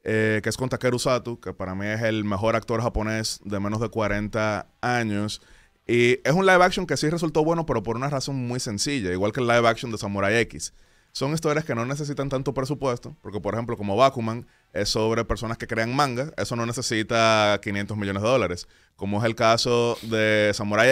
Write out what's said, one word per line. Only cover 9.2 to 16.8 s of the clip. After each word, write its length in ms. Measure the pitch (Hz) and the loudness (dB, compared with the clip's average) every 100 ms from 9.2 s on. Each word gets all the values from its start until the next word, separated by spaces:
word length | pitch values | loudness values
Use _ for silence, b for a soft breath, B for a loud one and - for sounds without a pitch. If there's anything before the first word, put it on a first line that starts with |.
| 104 | 0
que 100 | 120 | 0
el 60 | 120 | 4
live 200 | 117 117 | 6 4
action 240 | 113 123 | 2 -4
de 80 | 110 | -6
Samurai 360 | 104 98 98 117 | -4 0 2 2
X. 360 | 110 73 - b b b b | 0 -4 -12 b b b b
Son 200 | - 135 | -6 -4
historias 300 | 160 160 147 | 0 0 -2
que 120 | 156 117 | -2 -4
no 100 | 120 | -4
necesitan 420 | 143 147 139 139 | -6 -6 -6 -4
tanto 260 | 135 139 | -2 -4
presupuesto, 600 | 131 131 143 135 120 - 151 | -4 -4 -2 -2 -4 -8 -16
porque, 180 | 101 101 | -10 -6
por 140 | 101 | -4
ejemplo, 240 | 107 117 107 | -4 -4 -6
como 180 | 104 101 | -2 4
Bakuman, 520 | 135 131 110 117 - b b | 4 4 -4 -4 -10 b b
es 160 | - 104 | -4 -2
sobre 340 | 117 110 113 | 0 2 0
personas 340 | 110 107 110 113 | 0 -4 -4 -6
que 80 | 117 | -4
crean 280 | 113 113 131 | -2 0 0
manga, 380 | 143 120 151 - | 0 0 -6 -6
eso 200 | 104 120 | -4 -2
no 80 | 117 | -4
necesita 920 | 120 | -4